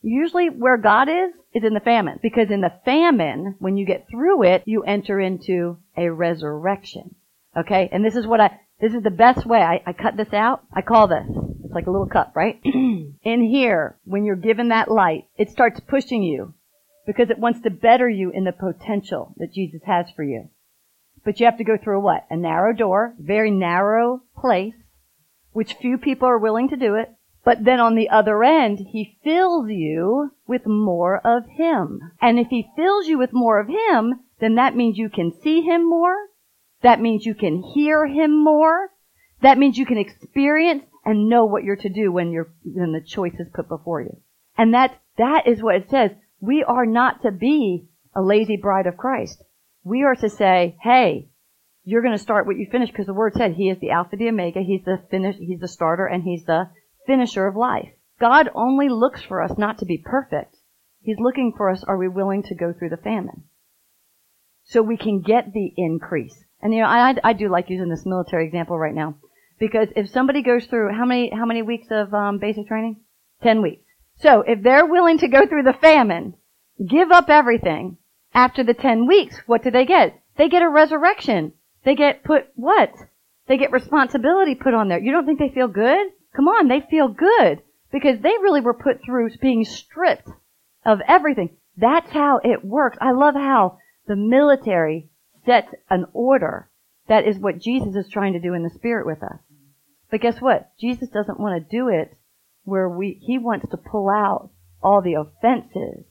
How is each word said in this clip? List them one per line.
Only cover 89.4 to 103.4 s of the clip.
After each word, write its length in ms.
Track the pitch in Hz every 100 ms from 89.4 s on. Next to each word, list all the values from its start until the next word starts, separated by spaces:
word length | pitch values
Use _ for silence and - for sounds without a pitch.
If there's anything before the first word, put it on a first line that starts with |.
being 240 | 269 233 220
stripped 640 | - - - 349 - - - _ _ _ _ -
of 140 | 208 -
everything. 500 | 349 302 233 175 _ _ -
That's 340 | 220 320 330
how 280 | 302 285 262
it 200 | 233 214
works. 340 | 196 254 269 -
I 100 | 262
love 200 | 247 294
how 460 | 277 277 262 185 - _ _ -
the 100 | 202
military 920 | 208 254 294 269 247 180 156 160 156 _ _ _ -
sets 280 | 240 196 - _
an 160 | 185 180
order. 560 | - 240 269 170 - - _ _ _ -
That 200 | 220 208
is 120 | 196
what 180 | 196 175
Jesus 380 | 226 254 220 196
is 140 | 196
trying 240 | 208 196
to 60 | 175
do 140 | 175
in 100 | 175
the 60 | 170
Spirit 380 | 170 233 226 -
with 160 | 156
us. 160 | 98 - _ _ _ _ _ _ _
But 100 | 220
guess 180 | 233 233
what? 320 | 254 208 - _
Jesus 300 | 233 247 247
doesn't 300 | 208 208 -
want 200 | 208 175
to 180 | 160 226
do 120 | 254
it 260 | 175 160 _ _ _ _ _
where 240 | - 190 185
we, 320 | 175 196 -
he 180 | -
wants 260 | 254